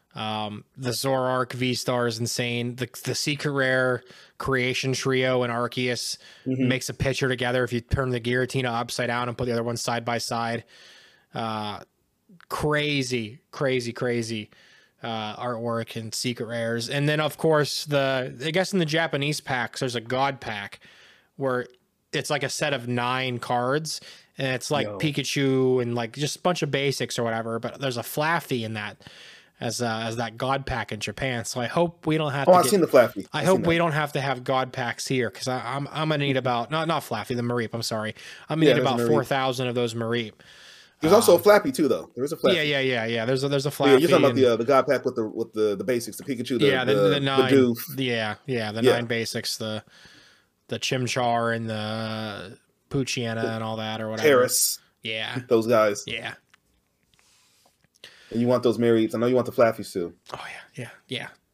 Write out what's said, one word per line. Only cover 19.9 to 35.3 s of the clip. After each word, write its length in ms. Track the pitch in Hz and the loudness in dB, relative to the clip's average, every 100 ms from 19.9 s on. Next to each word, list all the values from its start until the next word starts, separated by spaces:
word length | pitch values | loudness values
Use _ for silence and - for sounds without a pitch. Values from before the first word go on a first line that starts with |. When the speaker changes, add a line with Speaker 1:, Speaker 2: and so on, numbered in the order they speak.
| 120 | -4
Speaker 1:
a 60 | |
God 380 | 113 127 135 135 | -2 0 0 -2
pack 400 | - 107 101 - - - - _ _ - | -6 -8 -8 -14 -20 -20 -20 _ _ -6
where 280 | 135 123 120 - _ _ _ | -2 -2 -4 -12 _ _ _
it's, 180 | 156 135 | -6 -2
like, 140 | 147 | -2
a 60 | 131 | -2
set 240 | - 151 | -2 -2
of 140 | 139 120 | -2 -2
nine 520 | 123 120 127 131 123 | -2 0 -2 -2 -6
cards, 600 | - 123 123 143 156 - - - _ - | -2 0 0 -2 -2 -8 -12 -20 _ -6
and 100 | 135 | -4
it's, 220 | 127 - | -4 -2
like, 160 | 147 113 | -2 -2
Speaker 2:
Yo. 120 | 104 | -2
Speaker 1:
Pikachu 840 | 156 143 131 - 139 135 131 127 | -2 -2 -4 0 2 4 4 2
and, 140 | 120 120 | 0 -2
like, 180 | 117 | -6
just 220 | 123 147 - | -4 -6 -2
a 40 | |
bunch 220 | 180 175 | -2 0
of 80 | 147 | 0
basics 460 | 139 139 135 120 - | 0 0 0 -4 -2
or 60 | |
whatever, 340 | 117 113 113 113 | -2 -2 -4 -4
but 200 | 117 - | -6 -6
there's 160 | 139 120 | -4 -4
a 60 | |
Flaaffy 600 | 113 - 151 165 - 127 | -4 -2 0 0 -2 -4
in 100 | 110 110 | -4 -6
that 260 | 104 - - - - - _ _ | -8 -12 -20 -20 -20 -20 _ _
as, 220 | 120 113 | -6 -4
uh, 220 | 120 113 113 | -2 -2 -4
as 120 | 113 | -4
that 200 | 113 113 | -6 -4
God 280 | 131 135 139 | -2 -2 -2
pack 260 | 127 104 | -6 -6
in 80 | 110 | -6
Japan. 460 | 104 104 135 120 113 | -8 -4 -4 -4 -6
So 140 | 127 | -6
I 60 | 120 | -2
hope 380 | - 170 - - | 0 0 0 -2
we 120 | 156 | 0
don't 160 | 151 | 0
have 140 | 135 139 | 0 6
Speaker 2:
Oh, 40 | |
Speaker 1:
to 60 | 180 | 6
Speaker 2:
I've 60 | 170 | 6
Speaker 1:
get 40 | |
Speaker 2:
seen 100 | 202 | 4
the 60 | 160 | 6
Flaaffy. 400 | 139 113 - 92 | 8 6 2 -8
Speaker 1:
I 60 | 156 | -2
Speaker 2:
I've 60 | 170 | 2
Speaker 1:
hope 120 | 190 | 2
Speaker 2:
seen 80 | 170 | 4
Speaker 1:
we 80 | 165 | 2
Speaker 2:
that. 40 | |
Speaker 1:
don't 120 | 170 | 2
have 180 | 147 151 | 0 -2
to 80 | 147 | -2
have 220 | 135 127 | -2 -4
God 300 | 123 131 127 | 0 0 0
packs 340 | 131 120 113 - | -4 -4 -6 -2
here, 220 | 131 | 0
'cause 180 | 117 | -2